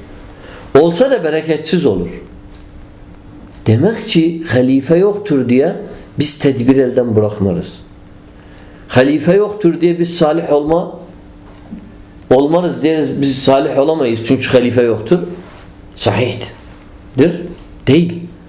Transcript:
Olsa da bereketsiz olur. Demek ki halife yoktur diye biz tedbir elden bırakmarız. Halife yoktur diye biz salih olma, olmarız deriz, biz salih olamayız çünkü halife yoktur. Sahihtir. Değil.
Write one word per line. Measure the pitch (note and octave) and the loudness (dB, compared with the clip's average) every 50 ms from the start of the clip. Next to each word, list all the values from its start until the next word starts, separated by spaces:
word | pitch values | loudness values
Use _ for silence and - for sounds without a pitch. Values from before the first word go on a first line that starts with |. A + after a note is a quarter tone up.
| - - - - - - - - - - - - - - - C3+ | -20 -20 -20 -20 -20 -20 -20 -20 -20 -20 -20 -20 -8 2 4 4
Olsa | D#3 E3+ E3+ F3 B3+ C#4 | 4 4 4 2 2 2
da | C4+ A3 E3+ | 2 0 0
bereketsiz | D#3 D3+ D#3+ D3+ E3 D#3 D3 - - F#3+ F3 C#3 | -2 -2 -2 -2 -2 -2 -2 -2 -2 -2 0 2
olur. | B2 G2 F2+ F2+ E2+ - - - - - - - - - - - - - - - - - - - - - - - - - - - - - - - - | 0 0 0 -4 -6 -10 -12 -16 -18 -20 -20 -20 -20 -20 -20 -20 -20 -20 -20 -20 -20 -20 -20 -20 -20 -20 -20 -20 -20 -20 -20 -20 -20 -20 -6 -2 0
Demek | A2 A2+ D3+ G#3 A3+ A3 - - | 2 2 2 0 0 -2 -4 -2
ki | - F3 D#3+ E3+ E3+ E3 - - | 0 2 2 2 0 -4 -6 -2
halife | - B2+ B2+ B2+ C3+ C3+ C3+ - E3 E3+ | 0 0 2 2 2 0 2 2 2 2
yoktur | F#3+ G#3 G3+ G3+ - - D3+ C3+ B2 A#2 | 2 2 0 -2 -2 -2 0 0 2 2
diye | B2 C3 C#3+ F3 G3+ - - - - - - - - - | 2 2 2 2 -2 -6 -10 -14 -16 -18 -20 -10 -6 -4
biz | C3 - - - | -4 -4 -4 -2
tedbir | - C#3+ B2+ - A#2 B2+ C3+ | 0 0 0 2 2 2 2
elden | C3+ C3+ B2 A2+ B2+ A#2+ A#2+ G#2+ | 2 2 2 0 0 -2 0 0
bırakmarız. | G#2+ G#2+ G#2 - - F#2+ G2 F2 E2+ - - - - - - - - - - - - - - - - - - - - - - - - - - | 0 0 0 -2 -2 -2 -2 -2 -2 -6 -8 -14 -18 -20 -20 -20 -20 -20 -20 -20 -20 -20 -20 -20 -20 -20 -20 -20 -20 -20 -20 -20 -20 -16 -2
Halife | - B2+ C3 C#3+ D3+ D3+ C#3+ F3 F3+ | 0 2 2 4 2 0 2 2 2
yoktur | G3+ G#3 G#3 G#3 - - E3+ D#3+ E3+ | 2 2 0 -2 0 0 0 2 2
diye | E3 F3 E3+ E3 | 0 0 0 0
biz | E3+ E3+ F3 - | -2 -4 0 0
salih | E3 D3+ D#3 E3 E3 D3 | 2 2 2 0 0 0
olma, | D3 D3 D3 D3+ D#3+ E3+ G3 - - - - - - - - - - - - - - - - - - - - - - - - - - - - - | 0 0 2 0 0 0 -2 -4 -8 -14 -18 -20 -20 -20 -20 -20 -20 -20 -20 -20 -20 -20 -20 -18 -18 -18 -18 -20 -20 -20 -20 -20 -20 -20 -2 2
olmarız | B2+ C3 C#3+ D3 D#3+ F3 F3+ E3 B2+ A#2+ C3 | 2 4 4 2 2 0 0 -2 -2 -2 0
deriz, | D#3 D#3+ D#3 C#3+ C3 C3+ C#3 | 0 0 0 -2 -2 -2 -2
biz | C#3 C#3 C3 - - | -2 -2 -2 -2 0
salih | C3+ C3+ C3+ D3+ D3 C3 C#3 | 2 2 2 2 0 0 0
olamayız | C#3 D#3 D#3+ D#3+ F3 - A#2 A2 - | 2 2 0 0 0 -2 -2 -2 -2
çünkü | - C3+ B2 - - | 0 0 0 0 2
halife | - B2+ A#2+ A#2+ A2 B2+ | 2 2 2 2 2 2
yoktur. | A#2+ A#2 A2 G#2+ - - F3 F3 - - - - - - - - - - - - - - - | 2 2 0 -2 -2 -2 -2 -2 -2 -4 -10 -12 -16 -18 -20 -20 -20 -20 -20 -20 -20 -20 -12
Sahihtir. | - - A2+ - G#2 B2+ - - - - - - - - - - - - - - - - - - B2+ C#3+ F3 E3+ - F3 F3 - - - - - - - - | -6 -4 -2 0 0 -2 -4 -4 -8 -10 -14 -14 -18 -20 -20 -20 -20 -20 -20 -20 -20 -20 -6 0 0 2 2 0 -2 -8 -12 -14 -18 -20 -20 -20 -6 0 2
Değil. | C3 E3 E3+ F3 E3+ E3+ E3+ - - - - | 2 2 2 0 -4 -8 -12 -14 -16 -20 -20